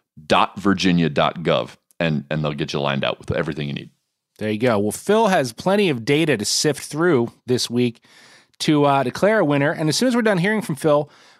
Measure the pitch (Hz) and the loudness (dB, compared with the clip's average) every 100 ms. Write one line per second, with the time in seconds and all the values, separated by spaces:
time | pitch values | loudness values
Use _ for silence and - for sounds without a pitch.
0 | _ - 78 95 107 - 98 92 92 87 | _ -20 0 2 2 0 0 2 2 2
1 | 80 73 76 - 80 73 58 - _ _ | 2 2 0 0 0 0 -2 -12 _ _
2 | 117 76 - 78 76 73 78 76 69 69 | -2 -2 -4 -4 -4 -4 -6 -4 -2 -2
3 | 62 - - - 82 73 71 69 - _ | -4 -6 -6 -4 -4 -6 -8 -8 -12 _
4 | _ _ _ _ 107 107 123 107 104 - | _ _ _ _ -6 -2 0 0 0 -4
5 | - 214 226 185 131 - - 202 196 127 | 0 2 2 2 0 -4 -2 0 0 0
6 | 110 143 160 120 101 - 151 139 - 143 | 0 0 2 0 0 0 0 -2 -6 -2
7 | 175 139 117 - - 123 - 120 123 117 | 2 2 0 -6 -4 -2 -2 -2 -2 -4
8 | _ - - - _ _ - 151 143 139 | _ -20 -20 -20 _ _ 0 4 4 2
9 | 123 - 190 220 160 143 143 - 156 143 | 0 0 2 2 2 2 0 0 -2 0
10 | 247 240 226 190 185 220 - 151 160 147 | 0 2 0 2 0 -2 -4 -2 2 2
11 | 151 - - _ | 0 -10 -20 _